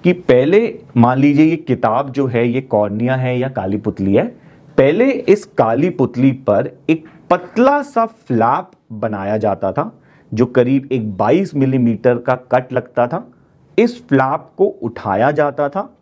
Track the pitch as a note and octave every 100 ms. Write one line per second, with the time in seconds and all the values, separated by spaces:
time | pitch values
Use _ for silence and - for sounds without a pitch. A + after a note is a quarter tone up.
0 | F3 F3+ - B2+ C#3+ G3 A#3 - - B2
1 | A#2 C3 C#3+ C#3+ D#3 E3 - B2 A2+ A#2
2 | C#3 C3 C3 A#2 A#2+ B2+ C3+ G#2+ G#2 G#2
3 | A#2+ C3 B2+ B2 C3 C3+ F#2+ G#2+ G#2+ G2
4 | F#2+ G#2 A3+ - - - - - C#3 F3
5 | C4 A#3+ - G3+ - - A2+ A#2 F3 E3+
6 | B2+ A#2+ C3+ B2+ - G#2 - - - D#3+
7 | - - _ F3+ - G#3+ B3+ D4 C#4 A#3
8 | A3+ - _ A#2 A#2 D3 F3 _ _ A2
9 | A2+ G2+ F#2+ A2 G#2 - G3 F#2+ A3 -
10 | _ _ _ G#2+ B2 C3 B2 C3+ C3+ C3
11 | G#2+ F#2+ A2 E3 G3 D3 C3 C3+ A#2 G#2
12 | B2+ A#2+ B2+ B2 - B2+ C3 B2+ - -
13 | D3+ E3 - _ _ _ _ - A#3+ -
14 | - C3+ C3 D#3 - - G3 - A#2 A#2+
15 | G#2+ G2 C3 D3+ D3 C3+ C#3+ F#3+ C4 _